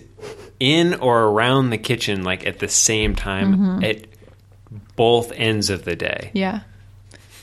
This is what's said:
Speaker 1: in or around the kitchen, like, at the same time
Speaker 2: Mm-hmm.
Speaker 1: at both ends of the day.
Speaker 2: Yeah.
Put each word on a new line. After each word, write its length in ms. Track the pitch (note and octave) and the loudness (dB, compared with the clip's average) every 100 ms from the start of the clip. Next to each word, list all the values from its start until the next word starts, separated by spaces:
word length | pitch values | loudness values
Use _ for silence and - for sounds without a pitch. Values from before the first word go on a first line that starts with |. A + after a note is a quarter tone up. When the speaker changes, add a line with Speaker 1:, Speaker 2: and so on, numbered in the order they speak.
| - - - - - - | -10 -18 -16 -16 -16 -2
Speaker 1:
in 340 | C3 D#3+ E3+ | 2 4 2
or 300 | F3+ B2+ A#2 | 2 2 4
around 460 | A2 G#2+ A#2+ C3+ B2+ | 4 4 4 2 2
the 80 | A2 | -2
kitchen, 440 | A2 A#2 - G2 | -2 -4 -2 -4
like, 240 | F#2 F#2 - | -2 -4 -6
at 140 | - | -6
the 80 | G2+ | -2
same 480 | - - A2 G#2+ F#2 | 0 2 2 0 -2
time 380 | G2+ F#2+ G2 F#3+ | -4 -2 0 2
Speaker 2:
Mm-hmm. 280 | G3 F#3 | 2 0
Speaker 1:
at 200 | G#2+ A2 - - - - _ - - G#2+ - | -2 -4 -8 -20 -20 -20 _ -20 -20 -20 -8
both 380 | - A#2 A#2+ A#2 | 0 4 4 0
ends 360 | - A2+ G#2+ F#2+ | -2 0 0 0
of 140 | F#2 | -4
the 120 | - E2 | -4 -4
day. 340 | - - - | -4 -6 -6
Speaker 2:
Yeah. 260 | G3 F#3+ G#3 - - - - - - - - | -4 -4 -6 -10 -20 -20 -20 -20 -20 -20 -20